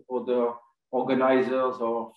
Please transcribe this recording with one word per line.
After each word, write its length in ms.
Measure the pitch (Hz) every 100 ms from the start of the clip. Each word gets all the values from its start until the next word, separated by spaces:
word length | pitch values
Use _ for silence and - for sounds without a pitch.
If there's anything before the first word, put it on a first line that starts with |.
| -
other 380 | 123 120 123 120 - _ _ -
organizers 880 | 127 127 127 131 127 117 131 127 117
or 320 | 117 117 113